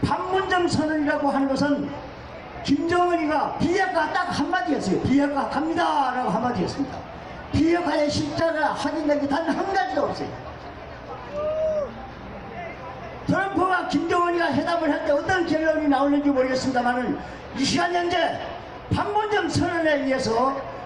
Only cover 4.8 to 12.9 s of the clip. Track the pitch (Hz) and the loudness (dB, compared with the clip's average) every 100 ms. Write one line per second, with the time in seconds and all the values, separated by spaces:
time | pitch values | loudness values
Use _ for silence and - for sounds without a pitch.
4.8 | 190 175 - 269 285 285 254 - 311 330 | 0 0 4 4 4 0 -2 0 0 0
5.8 | 330 302 262 247 240 226 247 208 170 - | 2 2 2 0 0 0 0 0 -2 -2
6.8 | 277 - - - - - - - 320 339 | -4 -4 -12 -14 -14 -12 -4 2 4 4
7.8 | 349 311 294 294 302 - 330 311 294 - | 2 2 2 0 -2 0 0 2 0 0
8.8 | 285 302 294 285 277 330 320 - 381 392 | -2 -2 0 0 2 0 0 -2 0 0
9.8 | - - - - - - - - - - | 0 0 -2 -2 -6 -8 -12 -12 -14 -14
10.8 | - - - 494 494 571 605 622 622 605 | -14 -14 -12 -12 -10 -6 -2 0 0 0
11.8 | 539 440 - - - - - - - - | -4 -8 -12 -14 -14 -12 -12 -12 -12 -12
12.8 | 262 | -12